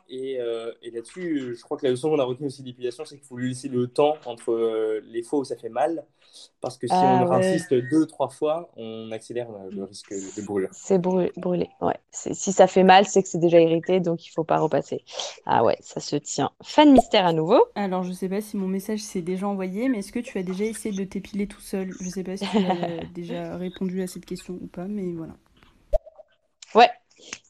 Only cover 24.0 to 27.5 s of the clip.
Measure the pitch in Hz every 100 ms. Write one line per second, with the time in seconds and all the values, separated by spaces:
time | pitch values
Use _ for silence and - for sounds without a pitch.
24 | 180 185 170 180 - 180 180 - 180 208
25 | 180 170 160 - _ _ _ _ _ -
26 | - _ - _ _ _ - 208 233 -
27 | _ _ - - _